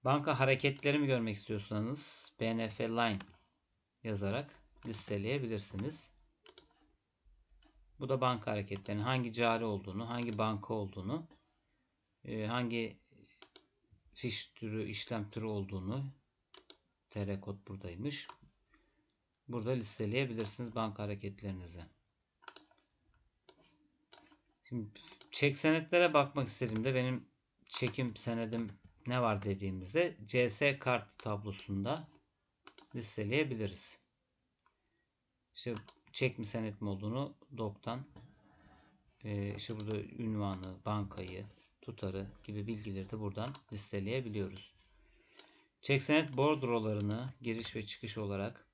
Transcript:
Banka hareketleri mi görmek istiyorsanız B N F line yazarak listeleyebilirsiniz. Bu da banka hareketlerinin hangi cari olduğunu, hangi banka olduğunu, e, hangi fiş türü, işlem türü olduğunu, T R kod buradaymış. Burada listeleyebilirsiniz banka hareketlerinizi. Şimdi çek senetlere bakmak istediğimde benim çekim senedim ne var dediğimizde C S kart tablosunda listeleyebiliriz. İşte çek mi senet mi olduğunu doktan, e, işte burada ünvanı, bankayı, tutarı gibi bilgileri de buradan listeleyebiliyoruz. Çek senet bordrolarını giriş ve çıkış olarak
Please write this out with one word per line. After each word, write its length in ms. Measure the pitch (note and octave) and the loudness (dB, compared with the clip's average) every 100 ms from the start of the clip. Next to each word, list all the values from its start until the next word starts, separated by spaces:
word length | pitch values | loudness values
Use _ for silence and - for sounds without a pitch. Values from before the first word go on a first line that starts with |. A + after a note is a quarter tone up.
Banka 360 | B2+ C#3+ D3 C#3 | 6 4 4 6
hareketleri 600 | C3+ C3 C#3+ C#3 C#3+ D3 | 6 6 4 4 4 4
mi 80 | C#3 | 6
görmek 300 | B2+ A2+ G2+ | 4 2 -2
istiyorsanız 960 | - G#2+ G2+ G#2+ A2+ D3 - - - - | -2 -4 0 0 0 -2 -6 -8 -12 -2
B 180 | A2+ A2+ | 0 2
N 120 | A2 | -2
F 200 | G#2+ A#2 | 0 0
line 300 | A2+ A#2 G2+ - - _ _ _ _ _ _ | 4 4 2 -4 -18 _ _ _ _ _ _
yazarak 520 | A2+ G2+ G2 A#2 D3 - _ - A#2 | -4 0 2 0 -2 -14 _ -10 -6
listeleyebilirsiniz. 1300 | G#2+ - G2+ G#2 C#3 A#2+ G#2+ F#2+ G2 C3 - - _ _ _ - - - _ _ _ _ _ - - _ - - - - - | -6 -2 -2 0 0 0 -2 -4 -4 -4 -6 -12 _ _ _ -20 -20 -20 _ _ _ _ _ -20 -20 _ -20 -20 -20 -20 -8
Bu 100 | C3+ | 0
da 120 | C3 | 4
banka 300 | B2+ A#2 A2 | 4 2 0
hareketlerinin 520 | G#2 G2+ G2 - G#2 | -2 -2 -4 -2 0
hangi 300 | A#2 C3 A#2+ | 2 2 0
cari 320 | A2 A#2 A2+ A2+ | 4 4 4 2
olduğunu, 440 | G2+ G2 G2 A2+ | 0 -2 -4 -2
hangi 280 | A#2+ A#2+ G#2+ | -2 -2 2
banka 360 | A2 G2+ - | 2 0 -2
olduğunu, 540 | A2 G2 - F#2+ D#3+ E3 - _ _ _ _ _ _ _ _ - | -2 -2 -4 -4 -4 -6 -20 _ _ _ _ _ _ _ _ -6
e, 200 | A2 G#2+ | -4 0
hangi 540 | A#2+ B2 A#2 A2+ - _ - - - - - _ _ _ - _ | 0 0 0 -2 -6 _ -20 -20 -20 -18 -18 _ _ _ -20 _
fiş 320 | - B2 G#2 - | -4 -2 -2 -6
türü, 440 | - A2+ A2 G#2 | -8 -4 -2 -2
işlem 400 | G#2 - A2+ G#2 | -4 -2 -2 -2
türü 140 | A2+ A2 | -4 -2
olduğunu, 600 | G#2 G2 F#2+ F#2 B2+ C3+ - _ _ _ - _ - _ _ _ | -2 -2 -2 -2 -2 -4 -8 _ _ _ -20 _ -20 _ _ _
T 180 | G#2+ G2 | -4 -2
R 140 | G2 | -2
kod 260 | G2+ G2 - | -4 -8 -8
buradaymış. 600 | G2 F#2+ F2 C#3 C#3+ - - - _ _ _ _ _ _ _ _ _ - | -8 -8 -4 -4 -4 -10 -16 -20 _ _ _ _ _ _ _ _ _ -6
Burada 240 | A#2+ A2+ | -2 0
listeleyebilirsiniz 1040 | C3 G#2+ - G#2+ B2 C3+ A2+ G#2 - A#2+ A2+ | 0 -2 -2 0 2 0 0 -2 -4 -4 -2
banka 280 | A2 G#2 | -2 -2
hareketlerinizi. 840 | G#2 G2+ G#2 G2 G#2 F#2 F2 E2+ E2 _ _ _ _ _ - - - _ _ _ _ _ _ _ - - - _ _ _ _ - - - _ _ | -4 -4 -6 -6 -6 -6 -8 -14 -16 _ _ _ _ _ -18 -18 -20 _ _ _ _ _ _ _ -20 -20 -20 _ _ _ _ -20 -20 -20 _ _
Şimdi 260 | - A#2+ G#2 - - - - | -6 -6 -6 -10 -18 -18 -6
çek 260 | - C#3+ C#3 | 4 4 6
senetlere 560 | D#3 D#3+ D#3+ F3 F3 | 4 4 6 6 8
bakmak 340 | D3 C#3 C#3+ A#2 | 8 6 2 -2
istediğimde 480 | - A#2+ A2 B2 C3 | 0 0 2 2 2
benim 300 | B2+ B2+ - _ _ _ - | 2 0 -4 _ _ _ -8
çekim 500 | - B2+ A#2 B2+ G#2+ | -2 0 0 -2 -2
senedim 520 | - A#2 A2 A#2 A2 G2+ - _ B2 | -2 0 0 -2 -4 -8 -20 _ 0
ne 120 | B2+ | 2
var 200 | A#2 G#2 | 4 4
dediğimizde 760 | G2+ F#2+ G2 F#2 F#2 D3 F3 - G#2+ | 2 0 -2 -4 0 2 2 0 2
C 240 | B2 B2 | 4 4
S 300 | G#2 C#3+ C#3 | 6 4 4
kart 380 | C3+ A#2+ G#2+ - | 2 2 0 -8
tablosunda 880 | A2+ G2+ G#2 F#2+ - G2 G#2+ D#3+ D#3+ - _ _ _ _ - - - B2 | -4 -2 -4 -8 -2 0 0 -2 -4 -18 _ _ _ _ -20 -20 -10 -6
listeleyebiliriz. 1040 | G#2+ - G2+ C3+ D3+ A#2+ G2+ F#2 - - _ _ _ _ _ _ _ _ _ _ _ _ _ _ _ - | -6 -2 2 2 2 0 -2 -4 -10 -12 _ _ _ _ _ _ _ _ _ _ _ _ _ _ _ -8
İşte 180 | B2 G#2+ - - - | -6 -6 -8 -20 -10
çek 280 | - B2+ - | 0 0 0
mi 60 | G#2+ | -4
senet 360 | A#2 A2 G2+ | -2 -4 -2
mi 80 | G#2+ | -2
olduğunu 480 | F#2+ G#2 B2 C#3 - - C#3 | -2 -2 -2 -4 -8 -16 -6
doktan, 480 | G#2+ G2+ - B2 C3+ - - - - - - - - _ _ _ | -4 -4 -6 -6 -8 -18 -20 -20 -20 -20 -20 -20 -20 _ _ _
e, 320 | G#2+ G#2 G2+ G2+ | -4 -2 0 -4
işte 240 | - A2 | -6 -4
burada 200 | G#2 G#2+ | -2 -4
ünvanı, 800 | - - A2+ G#2+ G2+ F#2+ F#2 F#2 - | -4 -4 -2 0 0 -2 -6 -6 -2
bankayı, 600 | G#2+ G2 - F#2 F#2 G2+ - _ _ | 0 -2 -4 -6 -8 -10 -14 _ _
tutarı 460 | - A2+ G2 F#2+ G2 - | -14 -6 -4 -2 -6 -10
gibi 240 | - G#2 G2+ | -8 -6 -4
bilgileri 420 | A2 G#2+ F#2+ F#2+ | -4 -4 -4 -4
de 100 | A2 | -4
buradan 340 | G#2 F#2+ A#2+ C#3 _ | -4 -2 -4 -6 _
listeleyebiliyoruz. 1000 | G#2 - G2+ G2 B2+ A#2+ G#2 F#2+ G2 - _ _ _ - _ _ - - - _ _ | -8 -4 -2 0 -2 -2 -2 -2 -4 -16 _ _ _ -20 _ _ -20 -20 -20 _ _
Çek 220 | - C#3 | 2 2
senet 340 | C#3 D3+ D#3+ C3 | 6 4 4 4
bordrolarını 960 | C#3+ D3+ B2 A#2 G#2+ G#2 G#2 A2 B2+ - | 4 4 2 2 2 2 2 0 -4 -6
giriş 340 | A#2+ A2+ A2 A#2 | -4 -2 -4 -6
ve 100 | G2+ | -6
çıkış 320 | - G#2+ A2 | -8 -6 -4
olarak 500 | G2+ G2 G#2 - _ | -2 0 -2 -4 _